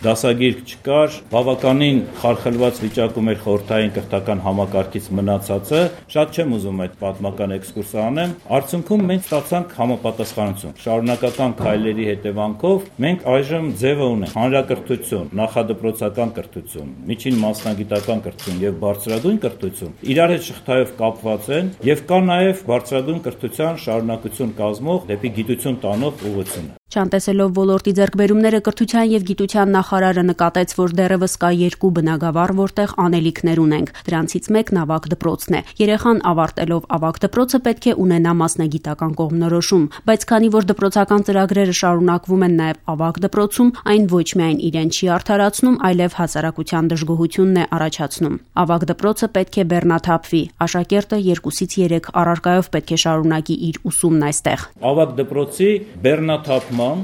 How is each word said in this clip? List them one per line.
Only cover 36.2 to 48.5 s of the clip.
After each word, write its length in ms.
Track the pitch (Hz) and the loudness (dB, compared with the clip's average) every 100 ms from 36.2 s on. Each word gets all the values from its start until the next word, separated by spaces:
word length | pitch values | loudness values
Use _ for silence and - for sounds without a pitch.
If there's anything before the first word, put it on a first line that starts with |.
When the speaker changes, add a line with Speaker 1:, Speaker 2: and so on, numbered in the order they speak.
| 175 | 2
Speaker 2:
ավարտելով 560 | 165 160 - 160 170 - 165 | 0 0 -2 -2 -2 -2 -2
ավագ 220 | 160 165 196 | -2 -2 -2
դպրոցը 320 | 226 247 254 247 | 0 0 0 0
պետք 220 | 233 - | 0 0
է 40 | - 185 | 2 2
ունենա 260 | 170 165 170 | 4 4 2
մասնագիտական 760 | 165 - 160 156 151 151 160 151 | 0 0 -2 -2 -6 -4 -4 -2
կողմնորոշում, 680 | 160 165 170 170 170 190 151 - - | -2 0 2 0 2 2 2 -2 0
բայց 200 | 220 - | 0 2
քանի 180 | 226 226 | 2 4
որ 140 | 214 190 | 4 2
դպրոցական 560 | 202 196 202 196 208 202 | 2 2 2 4 4 4
ծրագրերը 480 | 196 190 196 196 180 | 2 2 2 2 2
շարունակվում 640 | 185 175 175 175 - 185 180 | 2 4 4 2 0 2 4
են 80 | 170 | 4
նաև 180 | 160 156 - | 2 -2 -6
ավագ 260 | 156 165 160 190 | -2 -2 0 0
դպրոցում, 440 | - 208 - 240 240 | 2 0 4 2 2
այն 240 | - 208 202 | 2 4 4
ոչ 140 | 175 165 190 | 2 2 2
միայն 240 | 165 147 165 | 2 2 0
իրեն 240 | 160 160 | 0 0
չի 160 | - 185 175 | 0 0 0
արդարացնում, 600 | - 202 202 202 254 247 262 | 2 2 2 2 2 4 2
այլև 260 | 180 175 - | 2 2 0
հասարակության 680 | 170 151 160 156 156 170 165 | -2 0 -4 -4 -4 0 2
դժգոհությունն 640 | 160 156 165 165 - 190 180 | 0 0 0 0 4 4 4
է 80 | 170 165 | 2 0
առաջացնում։ 600 | 156 - 147 - 160 - _ | -2 -2 -6 -2 -2 -2 _